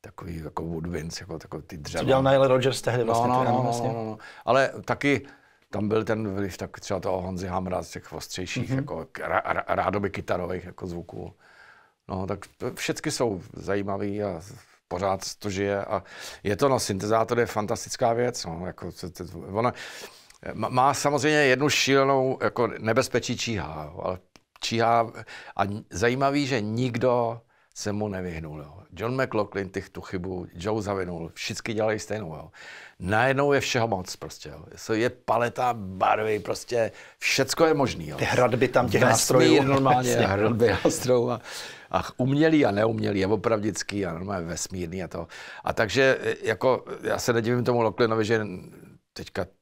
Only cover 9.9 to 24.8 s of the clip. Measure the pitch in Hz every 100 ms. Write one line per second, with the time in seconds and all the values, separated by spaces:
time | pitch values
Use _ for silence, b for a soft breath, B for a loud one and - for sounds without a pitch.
9.9 | 98 101 104 90 92 87 90 90 - 95
10.9 | 87 85 107 90 - b b b b b
11.9 | b - 95 95 98 - _ 123 - -
12.9 | 151 - - 123 95 - - 82 101 98
13.9 | 98 101 101 104 85 95 127 - _ _
14.9 | 90 98 95 - - 104 92 101 101 -
15.9 | 101 - B B B - 101 139 127 -
16.9 | 98 104 110 110 120 113 110 104 110 -
17.9 | - 120 120 123 120 90 82 90 87 92
18.9 | 85 90 - 87 87 - 98 120 - B
19.9 | B B B B B - - 107 127 135
20.9 | 135 143 143 139 151 143 127 143 - -
21.9 | 139 135 135 131 135 110 - 117 - 113
22.9 | 113 123 123 - 117 - 107 73 78 76
23.9 | 85 - 92 _ - _ _ - 113